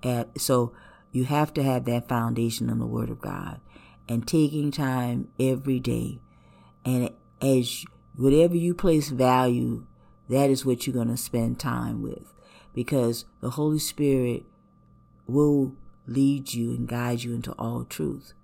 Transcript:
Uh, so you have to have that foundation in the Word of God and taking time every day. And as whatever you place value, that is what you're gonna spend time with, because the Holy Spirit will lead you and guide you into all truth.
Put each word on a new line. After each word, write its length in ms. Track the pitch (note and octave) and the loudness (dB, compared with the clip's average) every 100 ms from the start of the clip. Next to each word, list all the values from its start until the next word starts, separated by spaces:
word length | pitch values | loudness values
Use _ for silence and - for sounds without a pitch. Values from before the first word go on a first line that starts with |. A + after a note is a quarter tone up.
Uh, 220 | B2 A#2+ A2+ - | -2 -2 -4 -6
so 360 | - B2+ A#2+ - - - _ | 0 2 2 -4 -20 -20 _
you 120 | B2+ | -4
have 280 | B2+ D3 D3+ | 0 2 0
to 80 | - | 0
have 220 | C3+ B2+ | 0 0
that 240 | A#2+ A#2+ - | 0 -2 -2
foundation 600 | A#2+ A#2 A#2 A#2 A2+ A#2+ | -2 -2 0 -2 -2 -2
in 80 | A#2 | -2
the 80 | A#2 | -2
Word 240 | A#2 A#2 | -4 -4
of 100 | A2+ | -6
God 400 | G#2 F2+ - - - - - - - | -8 -8 -10 -12 -18 -20 -20 -20 -4
and 180 | A#2 A#2 | -4 0
taking 440 | E3 D3+ D3+ D3 | 2 2 2 -4
time 580 | C#3 C#3 B2+ B2 A#2+ - _ | -2 -2 0 -2 -4 -6 _
every 400 | C3 C3 C#3 B2+ | 0 0 0 -2
day. 400 | B2 A#2+ A#2+ - - _ - - - _ | 0 -4 -4 -10 -16 _ -20 -20 -20 _
And 260 | B2 B2+ B2 - _ _ | -2 0 0 -6 _ _
as 440 | C3+ C3 B2 - - - _ - | 2 4 2 -6 -12 -20 _ 0
whatever 400 | C3 C#3+ E3+ F3 | 4 6 6 4
you 180 | E3+ | 0
place 340 | F3 F#3+ D#3 D3 | 2 2 2 2
value, 800 | B2+ B2+ B2+ B2+ B2 A#2+ A#2 - - - - - | 2 4 6 4 2 0 -4 -10 -20 -20 -20 -2
that 220 | B2+ C#3 | 2 4
is 140 | C3+ | 4
what 220 | C3 B2 - | 2 0 -2
you're 100 | B2+ | -2
gonna 200 | A#2 B2 | -2 -4
spend 420 | - A#2+ A#2 A#2+ | -4 -2 -2 -2
time 440 | - B2 A#2 A2+ | -2 -2 -4 -6
with, 300 | A2 - - _ - - - | -6 -10 -16 _ -20 -20 -12
because 500 | - A#2+ C#3+ A#2 A2+ - _ | -8 -2 0 0 -2 -8 _
the 100 | B2 | -8
Holy 280 | B2 D3+ D3+ | -2 0 0
Spirit 640 | - - D3 C3+ B2 A#2 - _ _ _ _ - _ - - | -4 -2 2 2 0 -4 -8 _ _ _ _ -20 _ -20 -2
will 480 | C3 D3 C#3+ C3+ C3+ - - - | 2 4 4 2 -4 -20 -18 -6
lead 480 | B2 C#3 C#3 C3 | 2 2 2 -4
you 160 | A#2 A#2 | -4 -4
and 180 | A#2+ A#2+ | -4 -4
guide 340 | A#2+ A#2+ A#2+ | -4 -2 -4
you 120 | A#2+ | -4
into 180 | A#2 A#2+ | -6 -8
all 320 | - A2+ A#2+ | -6 -6 -6
truth. 480 | A#2 - D3+ C3+ - - | -8 -6 -6 -6 -12 -20